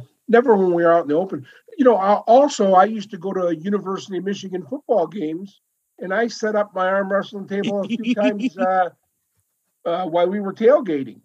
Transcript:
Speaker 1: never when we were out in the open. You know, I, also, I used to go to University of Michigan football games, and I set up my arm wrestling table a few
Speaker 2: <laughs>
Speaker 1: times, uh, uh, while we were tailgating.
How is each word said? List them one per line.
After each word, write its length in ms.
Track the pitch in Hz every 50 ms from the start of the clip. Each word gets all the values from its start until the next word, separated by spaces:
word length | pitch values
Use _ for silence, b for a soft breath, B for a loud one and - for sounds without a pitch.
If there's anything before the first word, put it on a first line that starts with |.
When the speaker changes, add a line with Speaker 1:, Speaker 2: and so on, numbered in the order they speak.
| 127 - _ _ _
Speaker 1:
never 300 | - 220 240 262 269 214
when 160 | 196 185 180 170
we 120 | 170 170
were 80 | 170 170
out 100 | 170 165
in 60 | 143
the 80 | 147
open. 280 | 165 185 190 - 143 127 b b b b b -
You 80 | 339 247
know, 120 | 247 214
I, 180 | - 190 202 208
also, 580 | - - 226 226 269 294 285 - - 202 190 190
I 140 | 180 196
used 240 | 220 226 214 196 -
to 80 | 202 170
go 140 | 165 196 180
to 200 | 185 180 175 170
University 640 | 156 165 202 208 196 160 190 190 - - 202 190
of 80 | 175 180
Michigan 400 | 202 202 - 190 190 185 180 170
football 420 | 131 269 294 - - 240 196 165
games, 540 | 160 - 208 156 156 160 175 202 196 - _ _ _ _ _ _ _ _ _
and 160 | 196 180 190
I 140 | 220 233 233
set 280 | - - 220 214 214
up 180 | 214 208 208 175
my 120 | 185 185 185
arm 240 | 196 196 196 190 196
wrestling 340 | 196 - - 214 202 190
table 360 | - 196 202 202 220 202 202 190
a 40 | 196
few 260 | 233 233 220 240 247
Speaker 2:
<laughs> 0 |
Speaker 1:
times, 420 | 202 202 214 208 202 240 254 -
uh, 320 | 190 185 185 185 185 180 165 - _ _ _ _ _ _ _ _ _ _ _ _ _ _ _ _ _ _
uh, 220 | - 170 175 190
while 220 | 160 165 175 175 180
we 120 | 196 208
were 140 | 196 196 -
tailgating. 680 | - 220 233 294 320 247 175 151 139 135 110 101 -